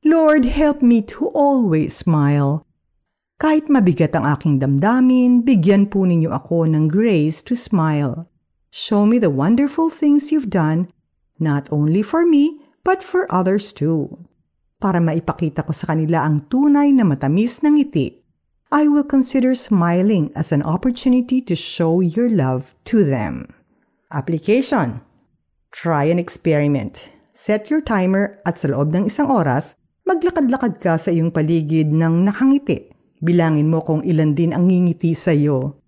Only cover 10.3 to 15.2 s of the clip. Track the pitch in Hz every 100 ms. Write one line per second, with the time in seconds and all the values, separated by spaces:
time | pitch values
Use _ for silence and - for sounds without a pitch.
10.3 | 311 247 180 156 160 175 _ _ _ _
11.3 | _ 160 143 143 151 151 175 208 330 349
12.3 | 294 294 302 _ _ - 370 - 359 370
13.3 | 180 185 202 202 - 151 165 165 - 175
14.3 | _ _ _ _ _ 202 180 170 160